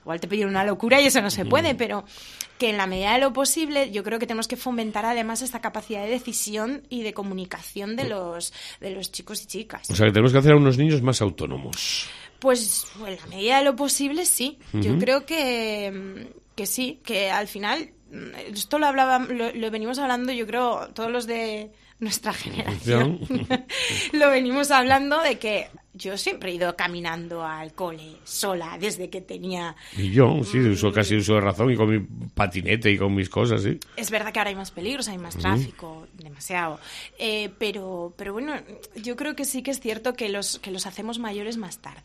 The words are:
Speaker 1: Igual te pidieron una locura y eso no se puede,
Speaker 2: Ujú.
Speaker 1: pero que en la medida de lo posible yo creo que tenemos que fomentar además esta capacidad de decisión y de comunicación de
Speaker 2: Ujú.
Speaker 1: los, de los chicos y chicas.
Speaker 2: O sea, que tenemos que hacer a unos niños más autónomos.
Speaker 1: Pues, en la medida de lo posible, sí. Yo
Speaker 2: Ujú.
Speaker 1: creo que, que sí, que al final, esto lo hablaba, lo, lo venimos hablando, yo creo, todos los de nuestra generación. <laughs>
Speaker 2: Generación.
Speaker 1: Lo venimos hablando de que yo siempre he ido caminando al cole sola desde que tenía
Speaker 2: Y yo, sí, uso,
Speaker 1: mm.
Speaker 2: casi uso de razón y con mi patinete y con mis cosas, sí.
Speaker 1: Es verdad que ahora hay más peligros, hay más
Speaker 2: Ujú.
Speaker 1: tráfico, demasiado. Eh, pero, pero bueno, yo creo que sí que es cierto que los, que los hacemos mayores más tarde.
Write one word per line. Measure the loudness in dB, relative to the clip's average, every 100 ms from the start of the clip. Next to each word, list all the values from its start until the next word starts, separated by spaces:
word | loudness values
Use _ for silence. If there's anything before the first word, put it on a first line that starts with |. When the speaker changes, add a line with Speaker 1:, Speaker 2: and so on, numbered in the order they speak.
Speaker 1:
Igual | -6 -6
te | -2
pidieron | 0 2
una | 2
locura | 2 0 6 8
y |
eso | 8 6
no | 2
se | -2
puede, | 2 4 4
Speaker 2:
Ujú. | 0
Speaker 1:
pero | -2 -4 -8 -18 -18 -14 -16 -2
que | 0
en | 0
la | 0
medida | 0 2
de | 4
lo | 2
posible | 2 0 0 0 0 0
yo | -2
creo | -4 -4
que | -2
tenemos | -4 -4
que | -6
fomentar | -4 -2 -2 -2
además | -2 0 -2 -4
esta | -6 -6
capacidad | -6 -8 -8 -6
de | -2
decisión | -4 -4 -4 -4 -2 -4 -6 -8
y | -6
de | -6
comunicación | -6 -6 -6 -8 -12 -12 -8 -6
de | -4
Speaker 2:
Ujú. | -4
Speaker 1:
los, | -4 -6 -6 -8 -10 -18 -12
de | -10
los | -8 -8
chicos | -10 -10 -12
y | -8
chicas. | -10 -10 -12 -4
Speaker 2:
O |
sea, | 4 6
que |
tenemos | 8 6
que | 8
hacer | 10
a | 10
unos | 8 6
niños | 4 4
más | 4 2
autónomos. | 0 0 -6 -6 -8 -6 -4 -4 -6 -14 -20 _
Speaker 1:
Pues, | 2 2 2 -2 -4 -12
en | -10
la | -10 -12
medida | -4 2 4
de |
lo | 4 2
posible, | 0 0 0 0
sí. | 0 0 -2 -6 -4
Yo | 0 2
Speaker 2:
Ujú. | 4
Speaker 1:
creo | 4 2
que, | 0 -2 0 0 -2 -4 -6 -8 -12 -14 -16 -20 _
que | -8
sí, | -4 -2 -4 -6
que | -4 -2 0
al | 0 -2
final, | -6 -2 -4 -6 _ _ -14 -14 -14 -12
esto | -8 -2 2
lo | 2
hablaba, | 4 4 4
lo, | 2 -2 -2
lo | -4 -4
venimos | -4 -4 -4
hablando, | -2 0 -2
yo | -4 -2
creo, | 0 0 0 -6
todos | -6 -4
los | -4 -4
de | -4 -4 -6 -10 _ _ _
nuestra | -6 -4 -4
generación. | -6 -6 -6 -4 -4 2 4 4 0
<laughs> | -4
Speaker 2:
Generación. | -4 0 -2 -2 -4 -2 -2 -2
Speaker 1:
Lo | 4 6
venimos | 6 2 0 4
hablando | 6 6 4 4 2
de | 2 0
que | -2 -4 -4 -16 _
yo | -10 -8 -4
siempre | -4 -4 -6
he |
ido | -2 -2 0
caminando | -2 -2 -6 -6 -8 -6
al | -6 -8 -10
cole | -8 -8 -8 -16 -18
sola | -10 -4 -2 -2 -4 -4
desde | -4 -4 -8
que | -10
tenía | -10 -10 -6 -6 -6 -10 -10 -4
Speaker 2:
Y | 4
yo, | 8 8 6 2
sí, | 4
uso, | 4 4 4
Speaker 1:
mm. |
Speaker 2:
casi | 4 4 4
uso | 6
de | 4
razón | 4 2 2
y |
con | 4 4
mi | 4 0 -10 -8
patinete | 0 0 0 0 4 4
y | 4
con | 4
mis | 2 2
cosas, | 2 2 2
sí. | 0 -2 -8 -8
Speaker 1:
Es | -4
verdad | -2 -2
que | -2
ahora | -2
hay |
más | -4 -10
peligros, | -8 -6 -4 -6
hay | -8
más | -10
Speaker 2:
Ujú. | -4
Speaker 1:
tráfico, | 0 2 0 -8 -16 -16 -20 -20
demasiado. | -20 -16 -6 -4 -4 -8 -14 -16 -16 -6
Eh, | -4 -4 -6 -4
pero, | -4 -4 -8 -8 -10
pero | -10 -10
bueno, | -8 -6 -8 -12 -20 -18
yo | -12 -10 -6
creo | -6
que | -6
sí | -6 -4
que | -6
es | -6
cierto | -6 -4 -6
que | -4 -4
los, | -4 -6 -8
que | -10
los | -10 -10
hacemos | -8 -8 -8
mayores | -8 -6 -6 -8
más | -10 -12
tarde. | -18 -20